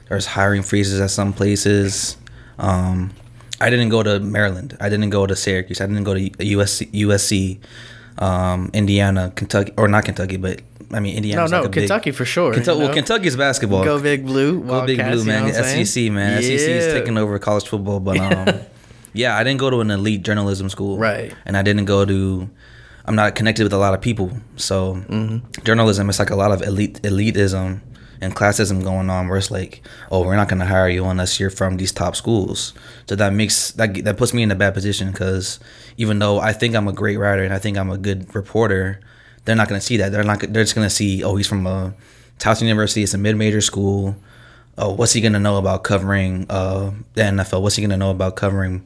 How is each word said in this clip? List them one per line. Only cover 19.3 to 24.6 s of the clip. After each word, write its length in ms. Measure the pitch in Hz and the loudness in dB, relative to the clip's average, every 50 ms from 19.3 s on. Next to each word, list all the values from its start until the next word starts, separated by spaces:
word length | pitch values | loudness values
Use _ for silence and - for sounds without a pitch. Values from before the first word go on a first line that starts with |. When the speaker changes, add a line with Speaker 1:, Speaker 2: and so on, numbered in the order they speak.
| 107 | 0
Speaker 1:
I 80 | 104 117 | 0 0
didn't 160 | 127 139 127 | 0 0 0
go 100 | 135 135 | 0 0
to 120 | 127 117 | 2 2
an 100 | 110 107 | 2 2
elite 320 | 104 98 98 110 107 101 87 | 0 0 0 0 0 0 0
journalism 460 | 104 107 107 101 101 98 95 98 95 | 0 0 0 2 0 0 -2 -4 -6
school. 280 | - - 98 101 98 98 | -6 -4 -4 -4 -2 0
Speaker 2:
Right. 360 | 110 110 101 107 - - - - - | 0 0 0 -2 -6 -10 -12 -12 -6
Speaker 1:
And 120 | - 98 98 | -2 0 2
I 40 | |
didn't 220 | 101 104 104 104 101 | 2 2 2 2 2
go 220 | 98 98 98 101 | 2 4 4 4
to, 440 | 98 98 95 95 95 95 92 95 104 - - - - - - - - - - - | 4 2 2 2 0 0 -2 -4 -8 -12 -16 -20 -20 -20 -20 -20 -20 -20 -14 -6
I'm 120 | - 110 | -2 2
not 200 | 107 107 104 - | 2 2 2 2
connected 280 | - 107 110 104 110 110 | 0 0 0 2 2 2
with 100 | 101 98 | 2 2
a 40 | 98 | 2
lot 160 | 101 98 95 | 2 2 2
of 60 | 95 | 0
people. 320 | - 123 113 107 95 90 - - - - - | 0 -2 -2 -2 -2 -4 -6 -10 -14 -14 -12
So 480 | - | -8